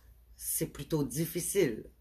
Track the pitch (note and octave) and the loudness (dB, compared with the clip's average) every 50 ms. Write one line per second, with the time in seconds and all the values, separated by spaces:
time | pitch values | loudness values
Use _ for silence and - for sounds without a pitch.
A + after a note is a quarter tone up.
0 | - - - - - - - - - - - - D#3+ D3 - - C#3+ - E3 D3+ | -20 -20 -20 -20 -20 -20 -16 -10 -6 -4 -2 0 -2 -2 -4 -6 -4 0 0 0
1 | C#3 A#2+ A2+ D3 E3+ D#3+ - F3 E3 - - G3+ F3+ C3 G#2+ - - - - - | 0 0 0 0 -2 0 -2 -2 -2 2 4 4 4 4 2 -2 -8 -12 -16 -20